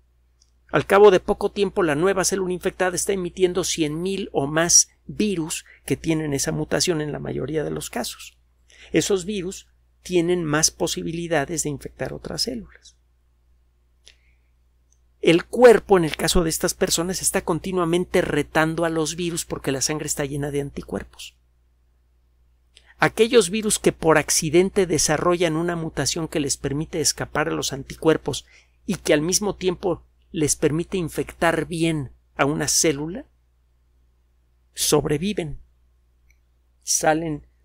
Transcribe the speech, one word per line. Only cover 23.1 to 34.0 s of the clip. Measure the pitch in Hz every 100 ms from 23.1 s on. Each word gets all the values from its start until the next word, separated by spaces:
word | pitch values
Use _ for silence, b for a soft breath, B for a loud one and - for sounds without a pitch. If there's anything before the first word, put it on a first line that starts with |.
| - 226 240 175
virus | 220 214 -
que | -
por | - 160 151
accidente | 139 - 160 160 190 - 180
desarrollan | 156 - 151 175 175 175 156
una | 175 170
mutación | 160 - 135 175 156
que | 165
les | 139 -
permite | 139 139 156 170
escapar | 135 - 131 147 156
a |
los | 156 135
anticuerpos | 139 131 - 156 156 - 135 - b b b -
y |
que | 175 -
al | 151
mismo | 160 185 208 -
tiempo | 180 175 196 156 _ _ _
les | - 147 -
permite | 156 156 175 190
infectar | 156 - 135 - 170 160 147
bien | 165 165 156 127 - _ -
a | 139
una | 160 143
célula, | - 165 143 156 214 311 _ _ _ _ _ _ _